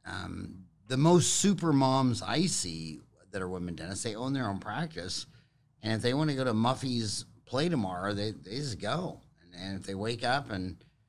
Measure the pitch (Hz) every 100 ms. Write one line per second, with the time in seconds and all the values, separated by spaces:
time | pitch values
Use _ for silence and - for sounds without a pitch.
0 | 92 95 90 90 95 92 - _ - 131
1 | 160 175 123 - 196 180 170 139 131 135
2 | 131 113 92 127 190 - 90 80 80 78
3 | - _ - 101 92 92 87 82 85 98
4 | 117 107 131 139 113 98 98 117 170 -
5 | 90 - - - _ _ _ _ 107 110
6 | 120 135 156 135 131 110 117 135 135 120
7 | 107 - - - - 127 170 151 95 90
8 | 98 101 107 71 73 120 147 98 101 151
9 | 180 - - _ 90 90 95 95 87 95
10 | 107 117 123 135 117 98 92 - - _